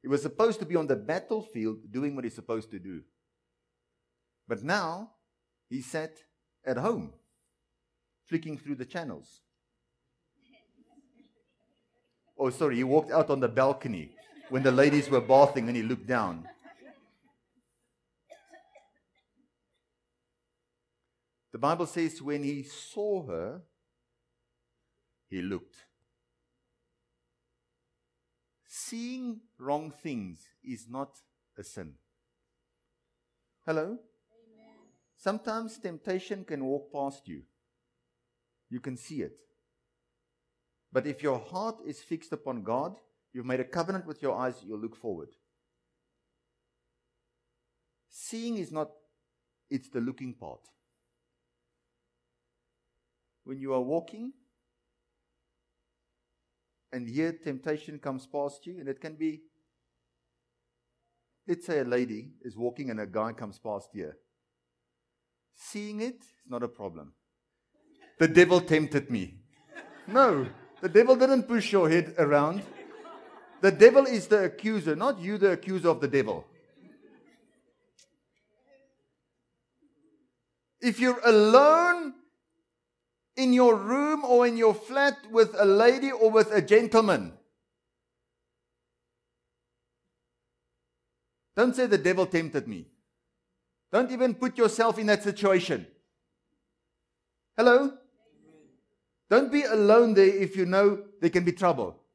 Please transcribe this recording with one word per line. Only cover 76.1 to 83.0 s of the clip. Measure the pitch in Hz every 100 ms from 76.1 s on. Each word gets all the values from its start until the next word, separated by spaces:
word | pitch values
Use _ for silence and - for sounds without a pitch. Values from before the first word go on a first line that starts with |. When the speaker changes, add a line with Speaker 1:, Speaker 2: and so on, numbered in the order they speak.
| 135 110 87 - _ _ _ - _ _ _ _ _ _ _ _ _ _ _ _ _ _ _ _ 208 262 277 277 _ _ _ _ _ _ _ _ _ _ _ 311 _ _ _ _ _ _ _
Speaker 1:
If | 240 226
you're | 254 247
alone | 233 214 214 233 285 320 349 349 311 254 _ _ _ _ _ _ _ _